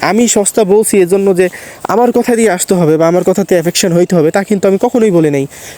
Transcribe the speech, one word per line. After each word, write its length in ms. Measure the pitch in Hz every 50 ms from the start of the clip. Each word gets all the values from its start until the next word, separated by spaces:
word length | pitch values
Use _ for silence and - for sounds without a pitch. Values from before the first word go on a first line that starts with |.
আমি 280 | - 156 190 226 240 220
সস্তা 360 | - 214 196 - - 233 214
বলছি 340 | 180 202 214 220 - - 196
এজন্য 380 | 180 170 190 196 196 202 190
যে 120 | 175 185 175 - - - - - -
আমার 300 | - - 180 220 240 240
কথা 240 | 233 240 233 - 240
দিয়ে 140 | 226 226 208
আসতে 240 | 175 185 - - 196
হবে 220 | 175 170 151 160
বা 120 | 156 165 165
আমার 160 | 175 180 175
কথাতে 300 | 190 185 - 190 - 185
অ্যাফেকশন 380 | 175 156 175 - - - 185
হইতে 240 | 165 175 180 - 190
হবে, 140 | 170 147 160
তা 140 | - 202 196
কিন্তু 240 | - 214 190 202 196
আমি 100 | 190 190
কখনোই 300 | - 247 - 247 220 214
বলি 200 | 175 170 160 151
নাই। 160 | 143 139 135 139 - - - - -